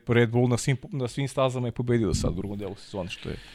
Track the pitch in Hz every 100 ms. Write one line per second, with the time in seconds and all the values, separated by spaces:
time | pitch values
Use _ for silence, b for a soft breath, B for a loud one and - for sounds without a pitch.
0 | - 117 113 120 123 120 143 127 - 139
1 | 120 - 139 139 131 127 120 - 123 120
2 | 95 - - 85 98 104 98 98 - 101
3 | 90 - 80 76 -